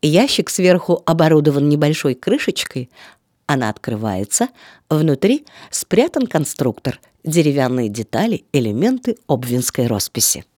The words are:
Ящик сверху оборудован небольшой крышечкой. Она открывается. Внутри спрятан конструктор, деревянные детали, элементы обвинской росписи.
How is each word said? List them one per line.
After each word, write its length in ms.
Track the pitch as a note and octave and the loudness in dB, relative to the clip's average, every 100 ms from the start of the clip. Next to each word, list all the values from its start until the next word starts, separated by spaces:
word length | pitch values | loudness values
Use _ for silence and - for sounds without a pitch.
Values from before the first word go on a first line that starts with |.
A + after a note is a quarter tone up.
Ящик 480 | D3+ D#3+ C4+ - F3 | 4 2 2 0 -4
сверху 520 | - F3+ F3+ - F3 - | 0 2 2 2 -2 0
оборудован 600 | E3 D#3+ D#3 D3+ C#3+ D3 | 2 4 4 4 2 2
небольшой 480 | D3 D3 D#3 D3 B2 | 2 2 0 -2 -4
крышечкой. 720 | - C4 - - - - B2 _ - _ _ _ - | -2 -2 -2 -6 -6 -8 -12 _ -20 _ _ _ -4
Она 220 | C#3+ A2+ | -2 -2
открывается. 800 | G#2+ - A2 A2 F#2 G2+ - B3 _ - - _ | -4 -6 -4 -4 -4 -4 -4 -4 _ -20 -20 _
Внутри 560 | D#3 D#3 C#3 G3 C#4+ - - - | 0 2 2 2 0 -4 -20 -12
спрятан 560 | - - F#3 D#4 D#4 B3+ | -10 -2 0 2 0 -2
конструктор, 760 | E3 C#3 - C3 G#2+ - - _ _ | -2 -4 -2 -2 -2 -8 -8 _ _
деревянные 680 | - D#3+ D3+ C#3 B2+ B2+ A2+ | -2 2 2 2 0 0 -2
детали, 580 | G#2 G#2+ A2+ A3 G3+ _ | -4 -6 -2 -2 -4 _
элементы 640 | D3 A2+ G#2 G3+ B3+ B3 - _ | -2 0 0 0 0 -4 -6 _
обвинской 580 | C3 B2 B2 B2 - A#2+ | -4 -2 -2 -2 -2 -2
росписи. 580 | G#2+ - - - - - | -2 -4 -4 -2 -4 -10